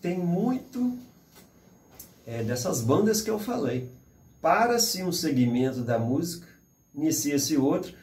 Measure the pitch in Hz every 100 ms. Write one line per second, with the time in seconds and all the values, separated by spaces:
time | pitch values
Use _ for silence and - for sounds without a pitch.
0 | 175 180 175 185 240 262 - 247 247 247
1 | - - _ - - - - - - -
2 | - - 117 117 110 123 - 123 113 165
3 | 214 214 226 208 254 151 127 127 - -
4 | - - - - 160 196 240 233 - 185
5 | 180 - 160 127 120 120 131 127 117 113
6 | 117 147 170 - - - _ _ _ 143
7 | 156 - 143 143 - 147 139 180 - -